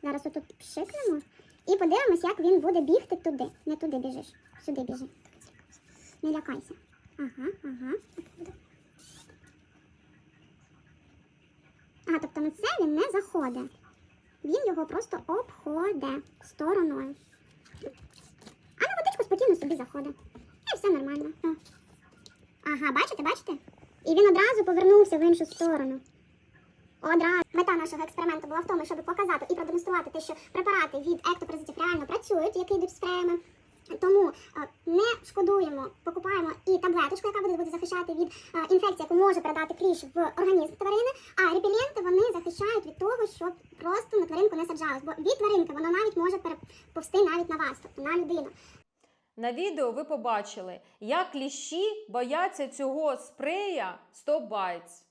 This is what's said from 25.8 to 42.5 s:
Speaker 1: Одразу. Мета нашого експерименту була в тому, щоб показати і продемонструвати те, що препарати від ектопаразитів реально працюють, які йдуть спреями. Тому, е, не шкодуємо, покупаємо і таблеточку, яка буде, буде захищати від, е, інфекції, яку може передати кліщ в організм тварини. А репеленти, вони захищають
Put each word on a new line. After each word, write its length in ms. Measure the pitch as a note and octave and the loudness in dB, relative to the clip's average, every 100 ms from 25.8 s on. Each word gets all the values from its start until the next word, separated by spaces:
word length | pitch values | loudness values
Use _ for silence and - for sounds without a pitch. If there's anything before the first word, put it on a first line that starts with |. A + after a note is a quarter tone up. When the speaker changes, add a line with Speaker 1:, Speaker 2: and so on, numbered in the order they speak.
| C4 C4 - _ _ _ _ - _ _ - _ | -2 -8 -12 _ _ _ _ -20 _ _ -20 _
Speaker 1:
Одразу. 400 | D#4 E4+ E4 F4 E4+ | 2 4 4 2 0
Мета 200 | E4 F4+ | 0 2
нашого 300 | F4 D#4+ D4+ | 0 -2 -6
експерименту 440 | D#4 - E4+ D#4 D4+ | -8 -2 -2 -2 -4
була 120 | D#4 | -6
в 80 | E4+ | -2
тому, 180 | F#4 D#4 | -4 -2
щоб 200 | D#4+ E4 | -8 -6
показати 400 | F#4 F#4+ D#4+ - | -2 0 -2 -2
і 60 | F4 | -4
продемонструвати 540 | D#4+ E4+ F4+ F4+ E4 | -2 -4 0 -2 -2
те, 100 | D#4+ | -10
що 140 | - D4+ - | -8 -12 -8
препарати 460 | - F#4 G4 D#4 C#4 | -4 0 2 0 -2
від 220 | C#4+ E4+ | -2 -2
ектопаразитів 560 | - F4+ - D#4+ D4+ C#4 | 0 -2 -4 -8 -10 -4
реально 280 | E4+ E4+ C#4 | -2 0 -2
працюють, 480 | A4+ - F#4 E4+ F#4 | -6 0 0 2 -2
які 180 | F4+ | -2
йдуть 180 | G4 F4+ | 0 -2
спреями. 480 | - F4+ F4+ F4 F4 - _ _ _ - - | -4 -4 0 0 0 -4 _ _ _ -14 -2
Тому, 300 | F#4 G4 F4+ - - - | 6 6 6 0 -16 -12
е, 100 | C#4+ _ - | -12 _ 0
не 180 | E4+ A4+ A#4 - | 2 4 0 -4
шкодуємо, 600 | - F4+ G4+ E4 C#4 C4 - | 0 2 4 2 -4 -10 -8
покупаємо 480 | - F4 F#4 G4 E4 - - | -8 -6 -2 -2 -2 -4 2
і 100 | F#4 | 2
таблеточку, 500 | F4+ F4 D4+ F#4 G#4 | 4 2 2 0 -4
яка 140 | G#4 | -2
буде, 160 | F#4+ E4+ | 0 -2
буде 140 | E4 | -4
захищати 420 | E4+ F4 F4+ F4 | -6 -4 -4 -4
від, 140 | D#4+ E4+ | -2 -4
е, 320 | - - E4+ - | -4 -8 -4 4
інфекції, 280 | F#4 G4+ F#4 | 4 4 0
яку 160 | D#4 F4 | 2 6
може 260 | G4 F4+ | 6 4
передати 320 | D#4 D#4 D#4 | 0 -2 -4
кліщ 300 | - F#4 E4+ C4+ | 0 0 0 -2
в 180 | E4 D#4+ - | -2 -2 2
організм 360 | F#4+ F#4+ D#4+ | 4 4 2
тварини. 380 | - G4 G#4 A#4+ C5+ - - | -4 0 2 0 -2 -8 0
А 160 | F#4 | 2
репеленти, 480 | F4 G4+ G#4+ C5+ B4+ | 2 2 2 0 -2
вони 180 | F4+ F#4 A#4 | 2 4 4
захищають 520 | F4+ E4+ | 0 -6